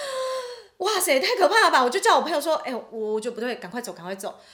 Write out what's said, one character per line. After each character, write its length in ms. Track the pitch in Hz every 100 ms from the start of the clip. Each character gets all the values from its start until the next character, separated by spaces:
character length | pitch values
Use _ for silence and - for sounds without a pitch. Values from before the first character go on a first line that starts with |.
| 571 523 523 523 494 480 - _
哇 200 | 370 427
塞， 220 | 359 269
太 160 | 381 466
可 100 | 349
怕 140 | 440
了 100 | 381
吧！ 140 | 294
我 60 | 247
就 100 | 359
叫 160 | 427 320
我 60 |
朋 100 | 302
友 80 | 320
说， 160 | 311 311
诶， 180 | -
我， 400 | 240 - 226 214
我 60 | 214
就 120 | 233
不 80 | 233
对， 160 | 240 226
赶 140 | 185
快 120 | 226
走， 100 | 220
赶 100 | 175
快 120 | 170
走。 260 | 196 202 - -